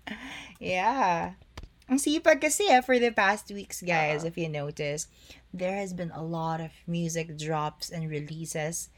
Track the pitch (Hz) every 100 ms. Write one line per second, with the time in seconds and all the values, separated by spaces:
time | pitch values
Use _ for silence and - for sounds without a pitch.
0 | - 214 262 - - - - 185 202 269
1 | 196 170 175 185 - - - _ - 262
2 | 302 311 330 302 302 - 403 254 254 254
3 | 240 226 196 208 - 202 190 - 175 165
4 | 151 151 165 170 160 147 147 156 147 147
5 | - - - - _ 175 180 196 196 180
6 | 170 - 160 165 165 165 160 - - 170
7 | 170 165 160 151 156 156 151 - - 170
8 | 160 151 147 160 160 165 156 170 -